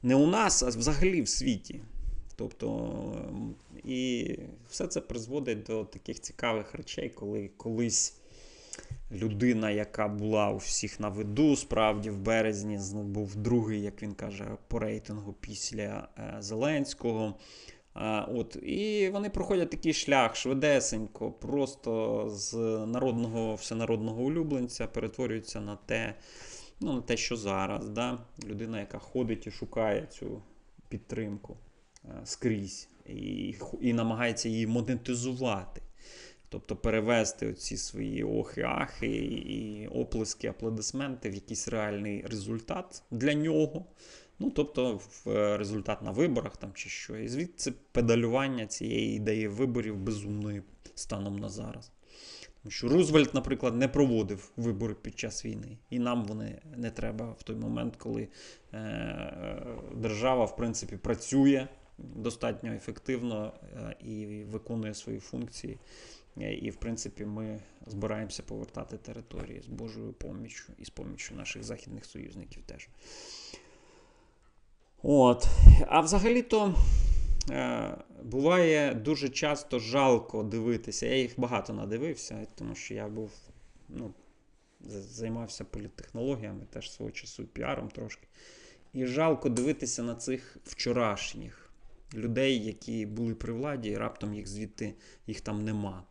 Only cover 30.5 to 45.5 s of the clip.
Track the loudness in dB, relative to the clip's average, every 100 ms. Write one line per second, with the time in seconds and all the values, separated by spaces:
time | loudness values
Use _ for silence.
30.5 | -20 -20 -20 -12 -12 -8 -6 -6 -6 -10
31.5 | -18 -18 _ _ -20 -16 -14 -12 -2 0
32.5 | 0 -2 -10 -16 -20 -14 -10 -6 -6 -6
33.5 | -8 -10 -2 0 2 2 0 0 0 -2
34.5 | -2 0 0 0 -4 -2 -4 -4 -2 -2
35.5 | -2 -4 -12 -14 -18 -20 -20 -20 -20 -14
36.5 | -14 -8 -4 0 2 4 4 2 -2 -6
37.5 | -6 -8 -8 -8 -6 -6 -2 -2 0 -2
38.5 | -2 -2 -2 -4 -4 -4 -2 -2 -4 -6
39.5 | -6 -6 -10 -8 -4 -2 -2 -4 -4 -6
40.5 | -4 -4 -4 -6 -6 -6 -6 -6 -8 -8
41.5 | -8 -4 -2 -2 -2 -4 -6 -6 -8 -6
42.5 | -6 -4 -6 -6 -14 _ -2 2 2 2
43.5 | 2 2 0 -12 -18 -20 -20 -20 -4 -2
44.5 | 0 0 2 0 0 -8 -14 -2 2 2